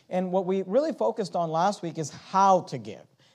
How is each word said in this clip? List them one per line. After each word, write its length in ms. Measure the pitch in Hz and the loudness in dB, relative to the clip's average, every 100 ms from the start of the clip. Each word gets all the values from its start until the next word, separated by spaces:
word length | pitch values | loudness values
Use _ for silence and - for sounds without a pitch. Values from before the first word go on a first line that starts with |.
| - | -6
and 220 | 185 185 | -4 0
what 140 | 185 180 | -2 0
we 180 | 196 | -2
really 300 | 185 226 320 | 0 0 0
focused 420 | 311 220 233 180 185 | 0 -2 -2 -4 -2
on 160 | 165 | -2
last 300 | 160 185 202 | 2 0 0
week 160 | 170 156 | -8 -6
is 120 | 147 | -8
how 520 | - - 190 196 185 | -10 -2 4 6 6
to 160 | 135 135 | 2 -10
give. 280 | 107 71 - _ _ | -10 -14 -18 _ _